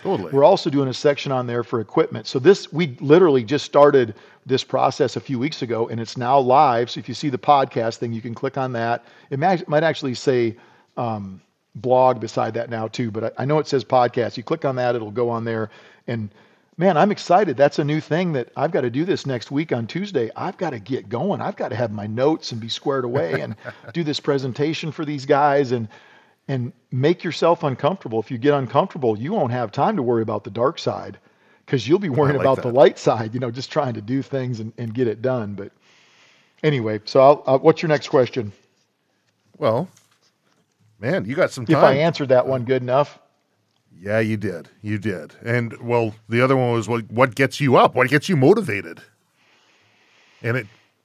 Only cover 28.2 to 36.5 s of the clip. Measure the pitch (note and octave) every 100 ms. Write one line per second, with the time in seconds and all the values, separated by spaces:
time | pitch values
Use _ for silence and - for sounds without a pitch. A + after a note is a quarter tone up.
28.2 | - A#2+ C#3+ C#3+ A#2+ C#3+ F#3+ - B2 G#2+
29.2 | C#3 G#3+ B2+ B2 A#2 - E3+ G3+ A#2+ A#2
30.2 | A2 G#2+ A2 G#2 C3 - B2 F#2+ F#2+ F#2+
31.2 | _ _ _ _ - C3+ G#2+ G3 G3 C3
32.2 | C#3 C#3 C3+ B2+ B2+ B2 F#3 - D3+ A#2
33.2 | A2 A#2+ B2 B2 - D#3 C3 A2 G#2 C3+
34.2 | C3 C3+ B2+ A2 A2 - A2+ A#2 A#2+ G#2
35.2 | B2+ B2+ G2+ G2+ G2+ _ _ _ _ _
36.2 | _ _ _